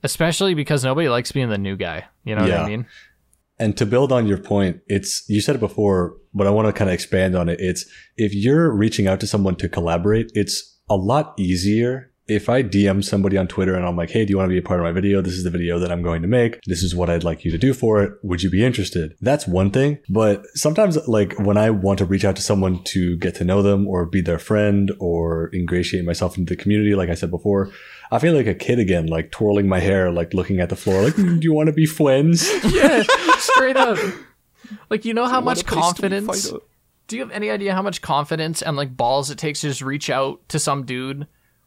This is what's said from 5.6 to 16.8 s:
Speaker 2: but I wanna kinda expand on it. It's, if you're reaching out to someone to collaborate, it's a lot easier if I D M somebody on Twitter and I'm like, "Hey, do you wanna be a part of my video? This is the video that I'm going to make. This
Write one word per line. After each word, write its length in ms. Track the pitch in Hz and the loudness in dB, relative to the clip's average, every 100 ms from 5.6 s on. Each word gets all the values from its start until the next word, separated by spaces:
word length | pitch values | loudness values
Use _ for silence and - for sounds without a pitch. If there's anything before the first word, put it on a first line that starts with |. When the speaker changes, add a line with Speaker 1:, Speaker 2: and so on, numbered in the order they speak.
| 107 - 104 95 87 - _ | -2 0 2 2 0 -6 _
Speaker 2:
but 120 | 101 98 | -2 2
I 40 | |
wanna 240 | 104 107 | 2 2
kinda 180 | 98 98 | 2 0
expand 440 | 90 - 95 92 90 | -2 -2 0 2 2
on 120 | 85 | 0
it. 100 | 85 | -2
It's, 240 | 92 90 - - - - | -2 -4 -8 -18 -18 -2
if 160 | 104 101 | -2 0
you're 340 | 113 151 165 104 | 2 4 4 2
reaching 320 | 110 - 95 | 0 2 0
out 140 | 95 | 0
to 60 | 110 | 0
someone 280 | 104 95 90 | 0 0 0
to 120 | 87 | -4
collaborate, 600 | - 85 85 98 113 113 104 | -2 0 0 2 0 0 -2
it's 420 | 98 - - _ - | -2 -4 -10 _ -4
a 80 | 101 | -2
lot 360 | 95 143 151 - | 2 0 0 -4
easier 720 | 90 90 95 107 120 131 127 _ - | -2 0 0 0 0 -4 -10 _ -4
if 220 | 107 - | -2 0
I 140 | 123 | 0
D 240 | 110 101 101 | 2 2 2
M 160 | 98 | 2
somebody 340 | 98 101 98 95 | 0 0 2 0
on 100 | 92 | -2
Twitter 280 | - 95 92 | -2 0 0
and 100 | 90 | -2
I'm 100 | 87 | -2
like, 140 | 85 | -2
"Hey, 160 | 117 104 | -2 0
do 60 | |
you 60 | 98 | 2
wanna 120 | 95 | 2
be 80 | 92 | 0
a 40 | |
part 160 | 85 90 | 0 -2
of 40 | |
my 80 | 85 | 0
video? 300 | 87 98 98 | 0 2 2
This 120 | 92 90 | 0 -4
is 80 | |
the 80 | 90 | -4
video 260 | 87 87 87 | -2 -2 -2
that 140 | 90 | -2
I'm 100 | 87 | -2
going 220 | 85 82 | -2 -2
to 40 | 85 | 0
make. 320 | 123 117 - - | 2 2 -2 -6
This 160 | 87 | -2